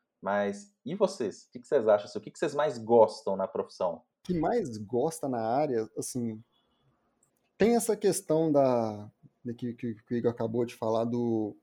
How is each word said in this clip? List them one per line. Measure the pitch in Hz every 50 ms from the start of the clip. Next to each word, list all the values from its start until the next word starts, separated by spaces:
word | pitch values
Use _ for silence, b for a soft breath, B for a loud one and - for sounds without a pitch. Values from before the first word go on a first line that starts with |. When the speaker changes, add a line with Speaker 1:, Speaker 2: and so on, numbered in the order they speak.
| _ _ _ _
Speaker 1:
Mas | - 95 101 101 101 101 101 - - - _ _ -
e | - 170
vocês? | 208 226 220 - - 120 95 - - -
O | _
que | - 123
que | - -
vocês | 151 135 110 110
acham, | 104 104 -
assim? | - - 104
O |
que | - -
que | - -
vocês | 180 151 135
mais | 143 147 156 131 120
gostam | 110 107 117 117 107 - - - - 101 98 95
na | 95 -
profissão? | - 95 95 - - - 95 87 82
Speaker 2:
O | - - _ _ _ -
que | - 180 165
mais | 156 180 226 247 190 131 113 107
gosta | 107 98 127 120 135 165 160 - - 139
na | 127 117
área, | 113 110 120 139 156 147 123 113 110 107 - -
assim, | 127 - - 127 120 113 110 110 113 _ _ _ _ _ _ _ _ _ _ _ _ _ _ _ _ _ _ _ _ _ _ -
tem | 190 226 240
essa | 233 226 - 208
questão | - - 196 165 - - - 156 160 160 160
da, | 143 139 135 131 123 120 113 110 107 104 104 110 - _ - - _ _ -
da | 123 117
que, | 117 127 120 117
que, | - - 117 110
que | - - - 123
o | 120
Igor | 117 120
acabou | 117 - 117 113 113 120 120
de | 117 -
falar, | - 113 110 113 113 117
do, | 120 120 120 120 117 113 110 107 104 104 -